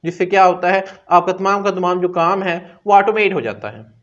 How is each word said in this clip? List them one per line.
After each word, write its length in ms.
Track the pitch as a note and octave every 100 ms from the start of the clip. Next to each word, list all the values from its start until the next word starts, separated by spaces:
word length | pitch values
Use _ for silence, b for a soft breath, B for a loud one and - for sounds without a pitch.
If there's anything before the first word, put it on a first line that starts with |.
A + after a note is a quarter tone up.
जिससे 220 | E3 F3 F3+
क्या 180 | G3
होता 260 | F#3 F3+ F3
है 140 | F#3+ F#3+ B _
आपका 220 | F3 F#3+
तमाम 300 | F3+ G3 G3+
का 80 | G3
तमाम 300 | F#3 F3+ F3+
जो 80 | F3+
काम 320 | F3 E3 G3
है 140 | F#3+ E3+ B B G3+
वो 80 |
ऑटोमेट 400 | G3+ G3 G#3+ G3+
हो 60 | F3+
जाता 300 | A#2 G2 -
है। 140 | A2 A2 _